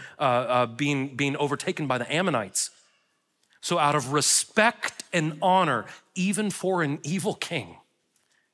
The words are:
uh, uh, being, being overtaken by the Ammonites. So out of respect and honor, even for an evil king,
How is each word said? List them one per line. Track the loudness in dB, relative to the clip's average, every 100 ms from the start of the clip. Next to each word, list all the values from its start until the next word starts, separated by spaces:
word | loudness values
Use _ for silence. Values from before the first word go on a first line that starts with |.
| -14 -2
uh, |
uh, | 0 2 2 2 0
being, | 0 -2 0 -2 -2
being | -2 0
overtaken | -2 -2 -4 -4 -2
by | -2
the | -2
Ammonites. | 0 0 0 -2 -4 -6 _ _ _ _ _ _ _ _ _
So | -2 2
out | 4 2
of | 2
respect | 0 2 2 2 4 4 2 -8 -10 -4
and | -2 -2 0
honor, | 2 4 4 0 -4 -14 _ -4
even | -2 0 -2
for | -2 -2 0
an | 0 -2
evil | -4 -4 -2 -4
king, | -4 -6 -8 -16 _ _ _ _ _ _ _